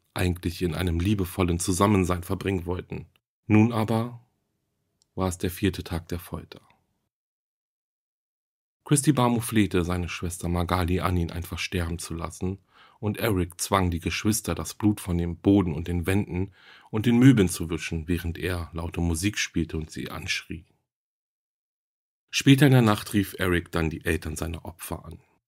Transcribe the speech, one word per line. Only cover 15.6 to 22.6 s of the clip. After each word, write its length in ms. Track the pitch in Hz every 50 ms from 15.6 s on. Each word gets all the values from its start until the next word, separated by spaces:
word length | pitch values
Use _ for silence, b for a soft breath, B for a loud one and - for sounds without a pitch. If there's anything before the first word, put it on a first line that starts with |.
| 90 87 71
und 160 | 76 82 90
den 160 | 87 87 80
Wänden 480 | 92 95 101 - - 78 90 95 95 B B B B B B B B
und 160 | - 110 107
den 120 | 120 120 120
Möbeln 320 | 127 135 127 107 95 90
zu 200 | - - 85 80
wischen, 380 | 87 80 - - 85 82 78 80
während 300 | 87 82 - 85 80 -
er 320 | - 90 92 87 85 80
laute 300 | - 82 85 85 - 87
Musik 360 | 85 85 85 78 92 104 - -
spielte 400 | - - - 85 80 73 - 80
und 140 | 78 78
sie 180 | - - - -
anschrie. 560 | 69 71 - - - - - - 87 85 - _ _ _ _ _ _ _ _ _ _ _ _ _ _ _ _ _ _ _ _ _ _ _ _ _ _ _ _ _ _ _ _ _
Später 360 | - - - 135 135 135